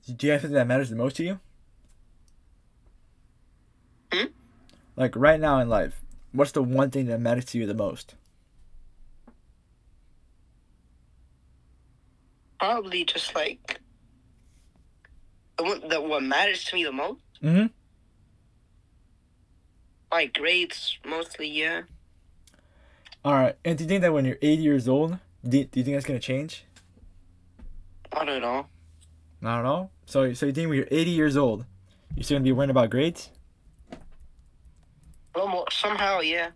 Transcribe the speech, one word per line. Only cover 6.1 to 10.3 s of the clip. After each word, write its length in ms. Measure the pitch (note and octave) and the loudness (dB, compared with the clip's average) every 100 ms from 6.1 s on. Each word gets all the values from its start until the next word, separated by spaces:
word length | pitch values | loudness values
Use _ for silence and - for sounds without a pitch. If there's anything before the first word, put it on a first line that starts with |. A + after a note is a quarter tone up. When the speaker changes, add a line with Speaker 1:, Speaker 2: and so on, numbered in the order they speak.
| - - | -18 -8
Speaker 1:
what's 180 | B2+ C#3+ | 0 2
the 100 | - | 2
one 300 | B2 C3 C#3 | 2 2 2
thing 160 | C3+ B2+ | 2 -2
that 120 | A#2 | 0
matters 260 | A#2 A#2+ B2 | 0 0 -2
to 120 | B2 | -4
you 80 | G#2+ | -2
the 80 | |
most? 400 | A2 G2+ D#2+ - - _ _ _ - - - - - - - - _ _ _ _ _ _ _ _ _ _ | -2 -4 -4 -16 -20 _ _ _ -20 -20 -20 -20 -20 -20 -20 -20 _ _ _ _ _ _ _ _ _ _